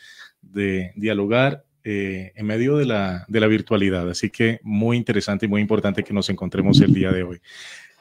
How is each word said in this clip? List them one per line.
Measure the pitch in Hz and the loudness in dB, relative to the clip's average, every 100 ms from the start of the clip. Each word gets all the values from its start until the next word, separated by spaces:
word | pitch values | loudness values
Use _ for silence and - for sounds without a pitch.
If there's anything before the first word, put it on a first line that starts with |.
| - - - _ | -20 -20 -20 _
de | - 98 98 95 92 | -12 -4 -2 -2 -6
dialogar, | 101 107 104 101 120 139 143 _ _ 110 | -4 -2 0 2 2 2 -2 _ _ -8
eh, | 101 98 95 92 | -6 -4 -8 -12
en | - 107 | -8 -4
medio | 110 131 147 | -2 0 0
de | 131 | 0
la, | 107 95 90 95 | 0 -2 -6 -2
de | 110 | 2
la | 107 | 4
virtualidad. | 110 - 104 98 92 87 | 2 2 0 2 0 -4
Así | 90 107 | -4 -6
que | - 113 117 | 0 0 0
muy | 107 104 117 120 | -4 0 2 0
interesante | 117 104 - 98 | 0 0 0 -2
y | 107 | 0
muy | 104 | 0
importante | 104 107 101 98 | 2 2 2 -2
que | - | -2
nos | 101 92 | -2 -2
encontremos | 92 92 95 95 95 | -4 -4 0 4 6
el | 98 | 6
día | 95 92 | 4 2
de | 92 | -2
hoy. | 90 90 - - - - - _ | -4 -10 -18 -20 -20 -20 -20 _